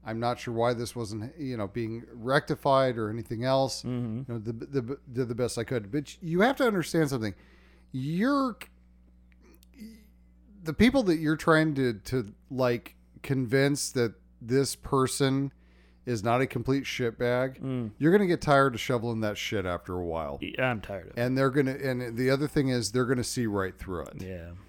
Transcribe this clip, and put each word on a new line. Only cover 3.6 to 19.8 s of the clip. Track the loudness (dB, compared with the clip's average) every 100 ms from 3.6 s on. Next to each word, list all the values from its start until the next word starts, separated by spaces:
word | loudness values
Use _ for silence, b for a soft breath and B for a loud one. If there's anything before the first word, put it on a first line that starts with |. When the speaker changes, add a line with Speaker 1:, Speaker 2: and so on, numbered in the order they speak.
| 2 -2
Speaker 2:
Mm-hmm. | -6 -4 -4 -6
Speaker 1:
You | -6
know, | -8
the, | -6 -8 -4 -4
the, | -4 -10 -8
did | -6 -4
the |
best | -2 -2 -2
I |
could." | -4 -4 -4
But | -6 -8 -12
you | -4 2
have | 2 4
to | 2
understand | 2 0 2 2
something. | 0 -4 -6 b b b b b
You're, | -8 -4 0 2 2 0 -4 -16 _ -20 -20 -20 -20 -20 -20 -20 -20 -20 -20 -20 -20 -20 -20 -20 _ -20 -14
the | -10
people | 6 6 6
that | 4 2
you're | 2 0
trying | 4 6 6
to, | 2 0 -2
to, | -4 -4 -4 -12 -10
like, | 0 2 2 -4 -20 _ -18
convince | -4 -2 2 2 4 2 -2
that | 0 -2 -2 _ _
this | 0 2 2 -4
person | 0 2 2 2 2 2 -2 -6 b b b b -4
is | -2
not | 2 2
a | 2
complete | -2 0 0
shitbag, | 0 -2 -4 0 0 2 0 -4
Speaker 2:
Mm. | -6 -4 -6 0
Speaker 1:
you're | 4
gonna | 6 6
get | 2
tired | 6 6 6
of | 2
shoveling | -2 -2 0 -2
that | -2 -2
shit | -4 -2 -2
after | -4